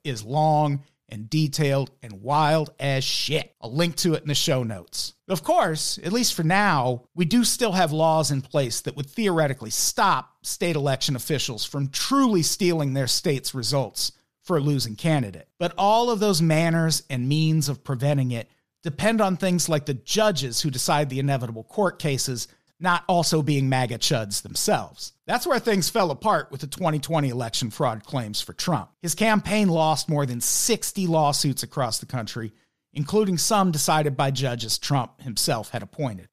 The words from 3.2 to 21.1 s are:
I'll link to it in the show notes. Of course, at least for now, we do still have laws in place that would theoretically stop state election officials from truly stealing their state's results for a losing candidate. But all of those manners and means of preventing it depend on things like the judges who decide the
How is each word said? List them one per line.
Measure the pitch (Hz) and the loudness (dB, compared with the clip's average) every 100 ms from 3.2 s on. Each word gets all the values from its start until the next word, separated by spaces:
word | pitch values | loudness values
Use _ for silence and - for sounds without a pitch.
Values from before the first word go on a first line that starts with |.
| - 151 - _ | -2 -2 -4 _
I'll | 113 | -8
link | 139 175 - | -2 -2 0
to | 175 | 0
it | 156 | 0
in | 147 | 0
the | 143 | 0
show | - 131 | 2 0
notes. | 113 95 - - - - - | -2 -8 -10 -8 -8 -10 -6
Of | 190 | -4
course, | - 349 196 156 - - | 2 2 2 0 -4 -4
at | 170 | -2
least | 233 233 - | 0 0 2
for | |
now, | 160 190 208 147 123 120 _ 165 | 2 4 4 2 0 -2 _ -2
we | 165 | 2
do | 233 | 4
still | 233 - 226 | 2 0 0
have | 185 165 | 2 2
laws | 156 160 160 151 | 2 2 4 2
in | 139 | -2
place | - 147 123 - | -2 -2 -2 -4
that | 135 139 | -8 -10
would | 139 | -8
theoretically | - 202 165 147 135 110 | -2 0 2 0 -2 -6
stop | - - - 196 135 - _ | -2 -2 2 2 2 -2 _
state | - - 175 151 | -10 -4 -2 0
election | 143 - - 127 | 0 0 0 -2
officials | - 147 - 110 - | -2 -2 -2 -6 -6
from | 143 139 | -4 -4
truly | - - 277 254 190 | -4 0 4 4 4
stealing | 143 - 180 165 143 | 2 2 2 2 0
their | 135 127 | 0 0
state's | - 180 135 - 127 | 0 0 -2 -4 -6
results | 110 139 113 - - - _ _ | -2 -2 -2 -4 -6 -8 _ _
for | - 160 | -2 0
a | |
losing | 143 139 117 104 | 2 0 -2 -2
candidate. | 165 147 104 80 - - | 0 0 0 -8 -18 -6
But | 170 - | -6 0
all | 196 226 240 | 4 4 2
of | 214 | 2
those | 208 160 | 2 4
manners | 165 156 165 165 160 156 - | 4 4 4 2 2 0 -4
and | 127 127 | -4 0
means | 151 160 156 139 | 2 4 2 0
of | 135 | -4
preventing | - 127 143 143 127 | -6 -2 0 2 0
it | 117 - _ _ _ | -4 -8 _ _ _
depend | 165 139 208 226 | -10 0 2 4
on | 190 180 | 2 2
things | 190 180 - | 0 0 0
like | 151 151 | 0 -2
the | 127 | -6
judges | - 214 214 151 131 113 | -2 2 2 2 -4 -2
who | 156 | -2
decide | 123 - 151 | -2 0 2
the | 143 | 0